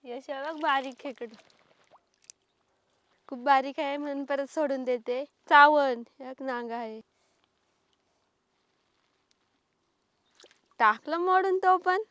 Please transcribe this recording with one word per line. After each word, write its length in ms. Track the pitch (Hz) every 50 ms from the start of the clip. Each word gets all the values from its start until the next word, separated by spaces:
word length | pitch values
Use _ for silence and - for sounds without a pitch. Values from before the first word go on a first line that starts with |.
| _
हे 80 | 254 240
अशी 200 | 254 262 - 285
बघ 260 | 269 269 302 330 311
बारीक 340 | 302 320 277 269 262 269 254 _
खेकड. 360 | - 285 240 - 240 226 226 208 - _ _ _ _ _ _ _ _ _ _ _ _ _ _ _ _ _ - _ _ _ _ _ _ _ _ _ _ _ _ _ _ _ _ _ _ -
खूप 100 | 277 247
बारीक 380 | 240 277 277 269 262 277 269 -
आहे 160 | 311 277 277
म्हणून 280 | 294 294 294 277 277 277
परत 260 | 262 285 277 277 269
सोडून 340 | - 320 311 285 277 269 262
देते. 400 | 247 247 240 226 - 247 254 285 - _ _ _ -
चावण, 540 | 330 294 285 294 302 294 285 269 247 233 233 _ _ _
एक 220 | 269 254 262 _ 269
नांग 280 | 262 254 240 240 233 226
आहे. 280 | 240 240 220 220 220 226 _ _ _ _ _ _ _ _ _ _ _ _ _ _ _ _ _ _ _ _ _ _ _ _ _ _ _ _ _ _ _ _ _ _ _ _ _ _ _ _ _ _ _ _ _ _ _ _ _ _ _ _ _ _ _ _ _ _ _ _ _ _ _ _ _ _ _ - _ _ _ _ _ _ _
टाकलं 360 | 240 214 214 226 _ - 302 330
मोडून 400 | 349 370 370 370 370 381 370 381
तो 180 | 392 370 370 359
पण. 240 | 359 370 370 392 440 _